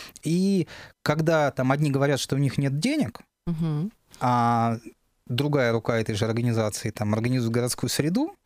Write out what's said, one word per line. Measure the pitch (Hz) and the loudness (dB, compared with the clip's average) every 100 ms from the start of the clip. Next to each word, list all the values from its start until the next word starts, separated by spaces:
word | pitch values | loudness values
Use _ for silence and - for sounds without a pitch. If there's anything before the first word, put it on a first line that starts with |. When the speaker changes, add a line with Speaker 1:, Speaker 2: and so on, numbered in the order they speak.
| - - | -16 -10
Speaker 1:
И | 147 175 196 190 151 - - _ | -2 0 2 0 -2 -8 -20 _
когда | - 151 160 160 143 | -2 0 2 2 2
там | - 127 | 0 0
одни | 143 151 | 2 2
говорят, | 135 139 135 | 2 2 0
что | - 139 | 0 0
у | |
них | 139 - | 0 0
нет | 139 139 | -2 0
денег, | 254 302 113 - - _ - | 0 0 -2 -6 -20 _ -6
Speaker 2:
Мгм. | 160 165 147 202 _ _ - | -2 -2 -2 -4 _ _ -4
Speaker 1:
а | 123 120 117 117 117 113 - - _ _ - | 0 2 2 2 0 -2 -8 -20 _ _ -6
другая | 123 - 143 120 | -2 0 2 2
рука | 113 - 113 | 0 0 -2
этой | 110 | 0
же | 104 | -2
организации | 113 113 120 113 107 - 113 | 0 0 0 0 0 -2 -8
там | - 104 | -4 -2
организует | 110 120 127 113 | 0 0 0 0
городскую | 120 123 - 127 | 0 -2 -2 -4
среду, | - 147 208 330 - | 0 0 0 -2 -6